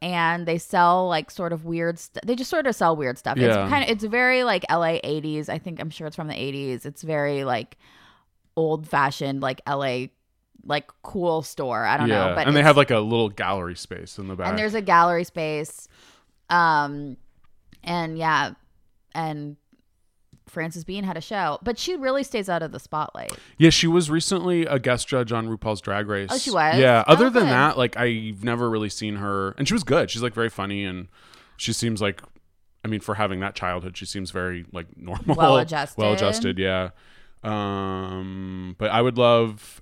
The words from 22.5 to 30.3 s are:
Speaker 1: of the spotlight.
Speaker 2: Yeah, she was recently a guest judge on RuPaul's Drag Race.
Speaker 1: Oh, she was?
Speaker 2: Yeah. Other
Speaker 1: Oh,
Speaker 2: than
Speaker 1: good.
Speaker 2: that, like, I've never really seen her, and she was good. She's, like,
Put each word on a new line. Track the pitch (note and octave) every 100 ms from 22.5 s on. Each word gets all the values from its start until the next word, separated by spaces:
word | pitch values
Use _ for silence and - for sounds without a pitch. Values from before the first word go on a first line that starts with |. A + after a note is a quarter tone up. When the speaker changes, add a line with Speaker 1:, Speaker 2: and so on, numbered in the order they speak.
| E3+
Speaker 1:
of | D#3+
the | -
spotlight. | - D#3 D3+ - A#1+ - - -
Speaker 2:
Yeah, | D#3+
she | D#3 E3+
was | F3 D#3
recently | D#3+ - F#3+ F3+ F3 E3
a | C#3
guest | B2+ B2 -
judge | C3 A#2+
on | A#2 A2+
RuPaul's | A2 A2+ G#2
Drag | - G2+ G#2
Race. | G2+ G2
Speaker 1:
Oh, | C4
she | C#4
was? | F#3 D#3 C#3+
Speaker 2:
Yeah. | C3 A#2 -
Other | E3+ B3+
Speaker 1:
Oh, |
Speaker 2:
than | A#3+
Speaker 1:
good. | G#3
Speaker 2:
that, | B2 D3 -
like, | B2 -
I've | B2 A2+ A2 G2+ A2+
never | A#2+ A#2+
really | A2 G#2
seen | - G#2+ G#2
her, | G2+ G2 G2 -
and | C#3
she |
was | A3+
good. | D3 D3 G#2+
She's, | A2+
like, | A#2+